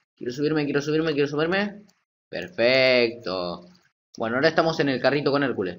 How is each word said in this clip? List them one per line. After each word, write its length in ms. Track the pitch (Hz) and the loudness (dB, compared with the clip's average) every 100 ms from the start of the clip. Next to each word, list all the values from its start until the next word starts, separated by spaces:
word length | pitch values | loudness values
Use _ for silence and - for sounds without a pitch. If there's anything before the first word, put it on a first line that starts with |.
| _ - | _ -14
Quiero 160 | 120 | -10
subirme, 320 | 123 147 156 | -4 -2 0
quiero 180 | 143 139 | 0 -2
subirme, 300 | 143 156 160 | -2 -2 0
quiero 160 | 143 143 | 0 -2
subirme. 560 | 147 165 190 208 - - _ _ _ _ | -2 -2 -2 -4 -8 -20 _ _ _ _
Perfecto. 1300 | 78 90 - 117 131 131 127 120 117 - 92 87 85 - _ _ _ _ - | -12 -10 0 2 4 4 4 2 -2 -6 -4 -4 -6 -12 _ _ _ _ -8
Bueno, 200 | 113 120 | -4 2
ahora 120 | 156 | 2
estamos 320 | 156 165 156 | 2 0 2
en 80 | 143 | 0
el 140 | 127 | 2
carrito 280 | 131 143 143 | 2 2 0
con 120 | 139 | 0
Hércules. 360 | 139 110 92 | 0 -2 -4